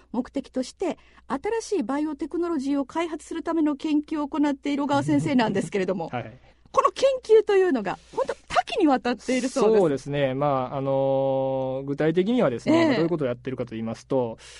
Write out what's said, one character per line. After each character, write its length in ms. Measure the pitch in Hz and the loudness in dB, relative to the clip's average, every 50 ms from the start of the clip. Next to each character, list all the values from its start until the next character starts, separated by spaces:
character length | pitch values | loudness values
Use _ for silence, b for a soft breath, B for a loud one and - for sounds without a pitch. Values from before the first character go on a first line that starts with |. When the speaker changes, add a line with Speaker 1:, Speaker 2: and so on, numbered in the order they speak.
| B B B | B B B
Speaker 1:
目 140 | 226 254 - | -6 -6 -6
的 200 | - 277 262 - | -6 -8 -8 -6
と 140 | - 254 254 | -6 -8 -8
し 80 | - | -8
て、 260 | - - 392 320 - - b b b b b b | -8 -6 -4 -4 -6 -6 b b b b b b
新 340 | - 277 - 415 453 453 - - 427 349 | -8 -6 -4 -4 -4 -4 -4 -2 -2 -2
し 0 | |
い 20 | 214 | -2
バ 160 | 214 269 294 | -2 -4 -4
イ 80 | 302 311 | -4 -6
オ 80 | 302 | -6
テ 140 | 285 330 - | -8 -8 -6
ク 100 | - 339 | -4 -4
ノ 80 | 349 339 | -4 -2
ロ 100 | 339 277 | -2 -4
ジ 140 | 262 277 | -2 -2
ー 80 | 285 277 | -2 -2
を 60 | 269 | -2
開 240 | - - 320 349 330 | -4 -4 -4 -4 -4
発 180 | 320 311 - - | -6 -10 -10 -10
す 60 | 349 | -10
る 100 | 330 320 | -8 -6
た 100 | 349 320 | -4 0
め 80 | 330 | 0
の 140 | 302 302 294 | 0 0 0
研 260 | 285 - 320 294 302 | -2 -2 0 0 0
究 200 | 302 - 320 302 | 0 -2 -4 -4
を 80 | 294 285 | -4 -2
行 200 | - 311 294 294 | -2 0 0 0
っ 60 | 277 | 0
て 180 | - - 294 285 | -2 -4 -4 -2
い 40 | 269 | -2
る 60 | 294 | 0
小 40 | 262 | 2
川 160 | 285 277 277 | 2 2 2
先 160 | - 294 285 | 2 2 2
生 160 | - 320 277 | 2 2 2
な 140 | 254 220 214 | 2 2 2
ん 40 | 196 | 0
で 80 | 190 | -2
す 100 | 185 - | -2 -2
け 80 | - 202 | -2 -2
れ 60 | 185 | -2
ど 80 | 180 180 | -2 -2
も、 140 | 165 165 - | -4 -4 -6
Speaker 2:
<laughs> 60 | - | -6
は 80 | 120 | -6
い。 180 | 113 110 - - b b b b b b | -8 -8 -12 -20 b b b b b b
Speaker 1:
こ 140 | - - 480 | 0 2 2
の 80 | 466 | 2
研 140 | - - 508 554 523 508 - | 2 2 2 2 2 0 2
究 200 | - 440 440 427 | 4 6 6 6
と 120 | - 403 | 6 4
い 60 | 381 381 | 4 4
う 80 | 359 | 4
の 100 | 269 233 | 2 0
が、 160 | 202 185 160 - - - - | -2 -4 -6 -8 -10 -10 -6
本 120 | - 539 - | -4 -4 -4
当 80 | - | -6
多 280 | - _ - - 640 - | -8 _ -4 -2 -2 -2
岐 120 | - 698 523 | 0 0 2
に 100 | 359 294 | 4 4
わ 120 | 262 254 | 4 2
た 120 | - 240 | 0 -2
っ 40 | 247 | -4
て 220 | - - - 262 254 | -4 -2 -2 -2 0
い 40 | |
る 60 | 240 262 | -2 -2
そ 200 | - 269 214 214 | 0 2 4 4
う 40 | |
で 40 | 226 | 6
す。 40 | 208 | 6
Speaker 2:
そ 60 | 185 | 4
う 40 | 156 | 4
で 80 | 139 135 | 2 -2
す 100 | - 139 | -4 -4
ね。 240 | 143 147 139 131 131 | -2 0 0 0 0
ま 360 | 135 147 147 139 131 127 123 147 | 0 0 0 0 0 -2 -2 -4
あ、 40 | 139 | -4
あ 40 | |
の 1000 | 135 139 135 135 135 135 135 135 135 135 135 131 135 135 135 131 131 131 131 135 | -2 0 0 0 2 2 2 0 0 0 0 0 0 -2 -2 -2 -2 -4 -4 -6
ー、 40 | 139 | -6
具 100 | 139 143 | -6 -4
体 180 | 139 151 160 165 | 0 0 2 2
的 200 | 185 185 208 247 | 2 2 2 2
に 80 | 254 | 2
は 80 | 196 143 | 2 0
で 100 | 120 - | 0 0
す 80 | - 233 | 0 2
ね、 100 | 311 330 | 4 4
Speaker 1:
え 40 | |
え。 40 | 330 311 | 4 4
Speaker 2:
ま 40 | |
あ、 40 | 254 | 2
ど 60 | 185 | 2
う 20 | 165 | 2
い 20 | 165 | 0
う 20 | |
こ 80 | 175 156 | 0 -2
と 60 | 143 | -2
を 40 | 123 | -2
や 60 | 123 | -4
っ 40 | 123 | -6
て 120 | - 131 | -8 -8
る 60 | 127 | -6
か 100 | 127 123 | -6 -6
と 60 | 117 | -6
言 80 | 113 110 | -6 -6
い 40 | 113 | -6
ま 120 | 113 113 | -6 -8
す 100 | - - | -8 -6
と、 320 | - 143 131 120 113 113 - B B B | -2 0 0 0 -2 -4 -10 B B B